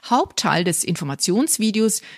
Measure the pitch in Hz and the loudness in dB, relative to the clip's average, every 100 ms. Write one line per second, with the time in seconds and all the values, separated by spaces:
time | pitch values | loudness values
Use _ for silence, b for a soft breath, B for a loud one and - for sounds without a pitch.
0 | - 247 349 - 170 151 180 165 - 165 | 0 0 0 -2 0 2 2 -2 -2 -4
1 | 147 139 - 190 311 - 220 214 220 214 | -4 -4 0 2 0 0 0 2 0 0
2 | B | B